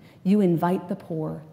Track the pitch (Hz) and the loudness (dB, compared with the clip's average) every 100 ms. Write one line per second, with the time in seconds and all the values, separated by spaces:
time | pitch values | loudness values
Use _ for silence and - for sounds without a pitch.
0 | - - 185 208 190 165 175 190 185 190 | -20 -6 0 4 4 2 2 0 -4 -10
1 | - 160 156 160 - | -8 -8 -8 -10 -10